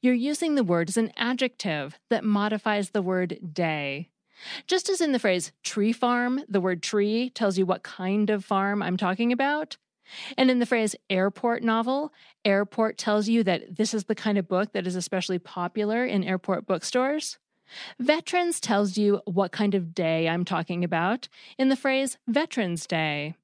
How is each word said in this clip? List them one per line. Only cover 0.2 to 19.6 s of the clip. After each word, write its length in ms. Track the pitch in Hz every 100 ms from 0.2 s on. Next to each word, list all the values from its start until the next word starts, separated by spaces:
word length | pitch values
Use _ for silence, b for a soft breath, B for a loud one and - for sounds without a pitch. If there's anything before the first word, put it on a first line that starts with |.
| 262 294 339
the 100 | 285
word 260 | 208 175 165
as 80 | 214
an 160 | 226 -
adjective 800 | 233 254 254 _ 202 151 139 - _
that 120 | 233
modifies 680 | 220 208 208 214 220 208 190
the 100 | 214
word 380 | 180 185 180 - 180
day. 580 | 151 170 156 143 139 170 _ _ B B B B
Just 220 | 370 -
as 120 | 381
in 100 | 320
the 80 | 254
phrase 320 | 214 180 160 _
tree 300 | - - 208
farm, 480 | 233 240 240 247 254 381
the 120 | 196
word 220 | 185 180
tree 460 | - 208 208 220 254
tells 280 | - 214 185
you 80 | 185
what 180 | 185
kind 460 | - - 185 202 208
of 140 | 208
farm 380 | 190 196 196 208
I'm 160 | 180 185
talking 340 | 190 190 233
about. 460 | 247 269 302 311 - _ _ B B B B
And 140 | 262
in 80 | 247
the 60 | 240
phrase 300 | 240 220 - _
airport 540 | 190 190 202 240 233
novel, 480 | 233 226 226 269 302 b b b
airport 540 | 214 196 202 - 220 -
tells 320 | - 208 208
you 140 | 233
that 340 | 190 175 - 175
this 160 | 214
is 100 | 220
the 120 | 190 214
kind 220 | 220 202
of 100 | 165
book 240 | 185 202
that 120 | 202 180
is 100 | 180
especially 440 | 175 190 175 185
popular 680 | - - 175 214 208 226 254
in 180 | 202
airport 440 | 185 185 - 190 -
bookstores. 720 | 185 - 247 262 302 - - _ B B B B B
Veterans 600 | 254 311 - 359 349 339
tells 380 | - 202 208 185
you 240 | 208 202 -
what 260 | 175 185
kind 220 | -